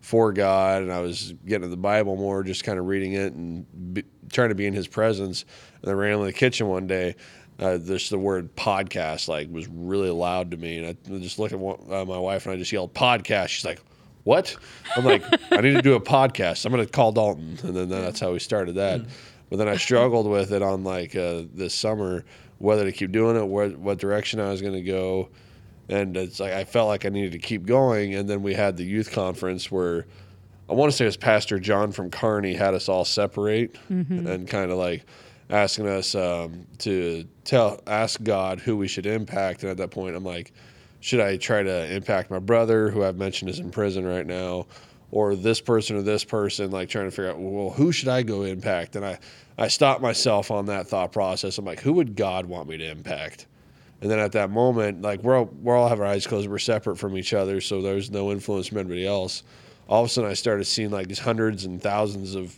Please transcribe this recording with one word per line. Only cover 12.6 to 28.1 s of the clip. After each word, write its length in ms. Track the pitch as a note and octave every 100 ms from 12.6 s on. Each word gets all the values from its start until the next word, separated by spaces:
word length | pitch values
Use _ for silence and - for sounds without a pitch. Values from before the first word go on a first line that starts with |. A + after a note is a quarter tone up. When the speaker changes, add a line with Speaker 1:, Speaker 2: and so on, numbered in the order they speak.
| F2+
Speaker 1:
yelled, 220 | G#2 F2+
"Podcast!" 540 | - B2+ A#2+ F#2 G#2 F2
She's 160 | - -
like, 140 | E2 - _ - - -
"What?" 300 | D3 F#3+ - - - - -
I'm 100 | B2+
like, 180 | - - - -
"I 100 | -
need 120 | B2
to 80 | C#3
do 120 | C3+
a 80 | B2
podcast. 640 | - C#3 C3 - F#2 E2+ -
I'm 60 |
gonna 140 | B2 G#2+
call 260 | - A#2+
Dalton," 460 | A2 G#2+ D#2+ D#2+ E2
and 120 | B2 F2+
then 140 | F#2
that's 300 | F#2 F#2 F2
how 120 | F#2
we 60 | F2
started 360 | - G#2+ F2+ F2
that. 260 | G2 F#2
Speaker 2:
Mm. 60 | A#2 - - - -
Speaker 1:
But 80 | F#2+
then 100 | G#2
I 80 | G2+
struggled 500 | - B2 B2 A#2 G#2+
with 240 | G2+ F#2+
it 100 | G2+
on, 200 | G2 G2
like, 320 | F#2+ F#2 E2+ G2
uh, 280 | F2 E2+ E2
this 200 | E2+ F#2+
summer, 520 | - A2 G#2+ G2 F2+ - - - -
whether 260 | G2 G#2+
to 80 | G2
keep 200 | F#2+ F#2+
doing 260 | G2+ A2+ A#2
it, 100 | G#2
where, 220 | G2 G#2
what 300 | D2+ F#2+ F#2+
direction 400 | G2 G#2 G2+ A2
I 100 | G2+
was 120 | G2
gonna 200 | G2 F#2+
go. 480 | F2+ F#2+ F#2 F#2+ F#2+ - - - - - -
And 300 | G2+ G2 F#2
it's 220 | F#2 -
like, 120 | G2
I 120 | F#2+
felt 240 | G2 A#2+ A2
like 180 | G2+ G2
I 40 |
needed 220 | G2+ G2
to 40 | E2
keep 260 | - A2 F2+
going. 480 | B2 C3+ A2 G2+